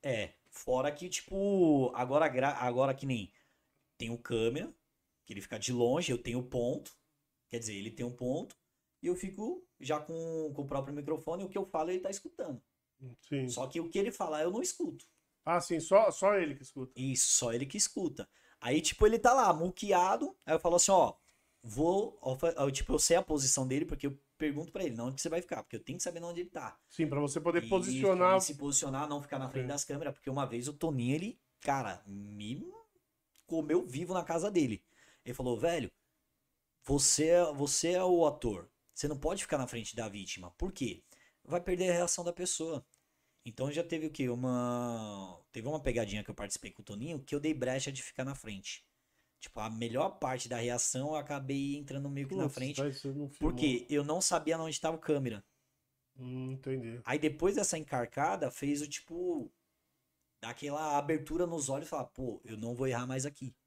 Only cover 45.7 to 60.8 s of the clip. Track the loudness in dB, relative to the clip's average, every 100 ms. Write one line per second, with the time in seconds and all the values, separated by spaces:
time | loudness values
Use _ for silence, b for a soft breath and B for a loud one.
45.7 | -2 -2 0 -2 -4 -8 -10 -8 -8 -10
46.7 | -16 -12 -10 -8 -8 -6 -2 -2 0 -2
47.7 | -2 -4 -8 -10 -6 -6 -6 -10 -12 -10
48.7 | -14 _ _ _ _ _ _ -16 -8 -6
49.7 | -4 -2 0 -2 -2 -4 -4 -4 -2 -2
50.7 | 0 0 -2 -2 -4 -4 -6 -2 -2 -2
51.7 | -6 -6 -6 -6 -6 -4 -2 -2 -2 -6
52.7 | -2 -4 -4 -8 -6 -8 0 0 4 2
53.7 | 2 0 0 0 0 2 2 2 0 0
54.7 | -2 -2 -2 0 0 0 -6 _ _ _
55.7 | _ _ _ _ -14 -10 -8 -6 -8 -4
56.7 | -4 -6 -10 -4 0 0 2 2 2 0
57.7 | -2 -2 -2 -2 0 0 0 -2 -2 -2
58.7 | -2 -4 -10 -10 -4 -2 -2 -6 _ _
59.7 | _ _ _ _ _ _ _ -12 -10 -6
60.7 | -4